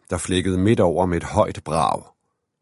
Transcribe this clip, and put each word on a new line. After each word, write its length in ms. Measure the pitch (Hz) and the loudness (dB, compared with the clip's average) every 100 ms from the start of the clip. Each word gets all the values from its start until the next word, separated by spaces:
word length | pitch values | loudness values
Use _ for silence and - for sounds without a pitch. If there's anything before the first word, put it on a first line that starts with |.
| _ | _
der 80 | 87 | -6
flækkede 400 | - 92 95 92 | -2 -2 0 0
midt 220 | 98 117 | 2 4
over 260 | 90 80 92 | 2 2 0
med 120 | 85 | -2
et 60 | |
højt 380 | - 104 101 - - | -2 0 0 -2 -4
brag. 380 | 78 64 50 - _ _ _ _ _ | -2 0 -2 -8 _ _ _ _ _